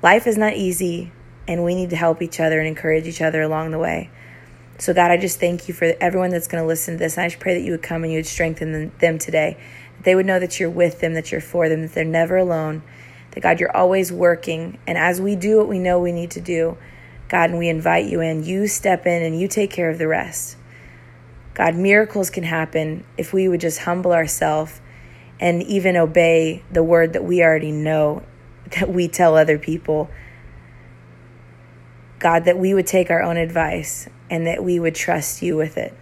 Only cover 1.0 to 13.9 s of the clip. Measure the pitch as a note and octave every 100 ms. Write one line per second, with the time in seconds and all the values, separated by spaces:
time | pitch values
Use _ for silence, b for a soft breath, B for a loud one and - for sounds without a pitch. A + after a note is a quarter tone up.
1 | F3 - - - - F3 F3 F3+ F3+ E3+
2 | E3 D#3+ E3 - D#3+ D#3+ D#3 D#3 D#3+ D#3
3 | D#3+ E3 D#3+ D#3+ D#3 D#3 D#3+ D#3 E3 D#2+
4 | - B B B B B B - - F3+
5 | F3 F3 F#3 - F3 F3 - E3+ E3 E3+
6 | F3 F#3 F3+ F3 E3 E3+ D#3+ E3 - E3+
7 | E3 E3+ F3 - F#3 F3 - E3 - E3
8 | E3 D#3+ D#3+ - E3 D#3+ D#3+ D#3 D#3 -
9 | E3 D#3+ - D#3+ D3+ - B B B B
10 | F3+ F#3 F#3+ F#3 F3+ - F3 F3 F3 E3
11 | E3 D#3+ D#3+ - - F3 D#3+ D#3+ D#3+ -
12 | D#3+ E3 E3 F#3 F3+ E3 D#3 D#3 B B
13 | B B B - F3 E3 F3 - F3+